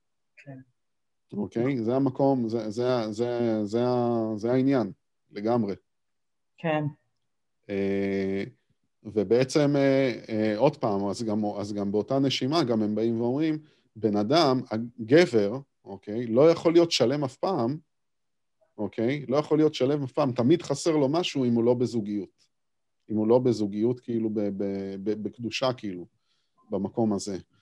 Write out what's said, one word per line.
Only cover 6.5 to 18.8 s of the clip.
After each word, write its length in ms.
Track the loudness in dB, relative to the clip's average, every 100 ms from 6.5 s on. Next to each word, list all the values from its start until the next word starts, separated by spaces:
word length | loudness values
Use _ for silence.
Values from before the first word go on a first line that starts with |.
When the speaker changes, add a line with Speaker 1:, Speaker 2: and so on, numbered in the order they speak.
| _
Speaker 1:
כן. 260 | -2 -2 -2 -8 _ _ _ _ _ _ -8
Speaker 2:
אה, 760 | -4 -2 -2 -2 -2 -2 -4 -6 -12 _ _ _ _
ובעצם, 720 | -6 -2 2 2 2 2 2 4
אה, 360 | 4 4 2 -2 -4
אה, 300 | -2 0 2
עוד 180 | 2 2
פעם, 280 | -2 -2 -2
אז 140 | -4
גם, 220 | -4 -2
אז 280 | -2 -4 -6
גם 200 | -6 -2
באותה 260 | -2 0 0
נשימה, 460 | 0 0 0 0
גם 180 | 0 0
הם 120 | 0
באים 260 | 0 0 0
ואומרים, 380 | -2 0 -2 -4 -8 _ _ -4
בן 200 | 0 0
אדם, 440 | 2 4 4 2 -2
הגבר, 880 | -6 -6 -8 4 6 6 2 0 -2 -10 _
אוקיי, 420 | -18 -14 -8 -6 0
לא 240 | 4 6
יכול 220 | 6 4
להיות 200 | 4 4
שלם 320 | 4 0 0
אף 120 | -4 -4
פעם, 400 | -4 0 -2 -4 -10 _ _ _ _ _ _ _ _
אוקיי? 460 | -10